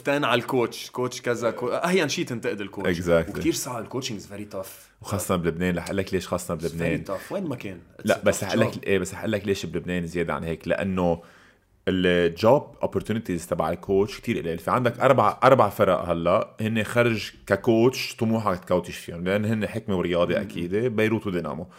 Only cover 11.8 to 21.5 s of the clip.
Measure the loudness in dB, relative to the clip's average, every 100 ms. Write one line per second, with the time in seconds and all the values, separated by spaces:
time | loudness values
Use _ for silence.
11.8 | -2 2 4 4 2 2 6 6 4 -6
12.8 | -4 -2 -2 -4 -2 -6 -4 -2 -2 -2
13.8 | 0 2 2 -2 -4 -4 -2 -6 0 2
14.8 | 2 2 4 6 4 6 6 8 6 4
15.8 | 4 4 2 0 2 2 0 -4 -2 -2
16.8 | 0 2 2 2 -6 -8 0 0 4 6
17.8 | 6 4 -6 -2 0 0 0 -2 0 0
18.8 | 0 -10 -10 -6 0 0 0 -2 -2 -6
19.8 | -2 -2 0 2 2 0 -2 -6 -2 0
20.8 | 0 2 2 0 -2 -4 -4